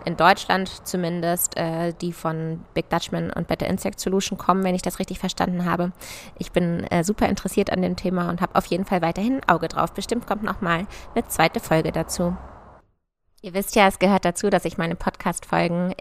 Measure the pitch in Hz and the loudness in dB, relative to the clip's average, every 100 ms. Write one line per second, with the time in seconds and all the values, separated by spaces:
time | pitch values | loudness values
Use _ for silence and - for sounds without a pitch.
0 | - 170 165 202 - 185 185 - - 180 | -6 4 6 6 2 0 0 -8 -6 -2
1 | 170 175 170 175 - - 165 165 170 170 | -2 0 0 0 -2 -2 -2 -2 -2 -2
2 | 175 170 165 160 160 165 - - - - | -6 -4 -4 -2 -4 -6 -6 -4 -2 -2
3 | - 175 165 - 170 - - 185 196 - | -2 -4 -4 -4 -2 -2 0 -2 -2 -4
4 | 196 190 - 196 - 185 190 185 180 - | 0 0 0 -4 0 2 2 0 -2 -4
5 | 190 185 185 - 185 175 175 175 175 - | -6 -4 -4 -2 0 0 0 0 0 -4
6 | - - - - - 175 175 170 - 175 | -14 -16 -16 -12 -2 0 2 0 0 0
7 | 165 214 214 202 190 - 196 180 180 180 | 0 2 2 2 -2 0 0 0 0 0
8 | 180 180 175 175 175 - - 175 196 180 | -2 0 -2 -2 0 0 0 -2 0 0
9 | 165 185 220 269 - 170 160 143 156 - | 0 0 -2 0 2 2 2 0 -2 -2
10 | - 233 - 208 208 185 175 170 202 - | -2 -2 -2 -2 -2 -2 0 0 -2 -10
11 | - - - - 165 - - 160 165 165 | -6 -4 -2 2 2 2 2 2 2 -2
12 | 160 - 175 185 - - - - _ _ | -4 -2 -2 -2 -10 -20 -20 -20 _ _
13 | _ _ _ _ 185 180 202 226 190 - | _ _ _ _ -6 -4 2 6 6 6
14 | 202 196 175 - 202 185 165 - 165 175 | 4 6 2 0 2 2 0 -2 -2 -2
15 | - - 175 170 - 170 170 170 180 - | -4 -2 -4 -4 0 2 2 2 -2 -4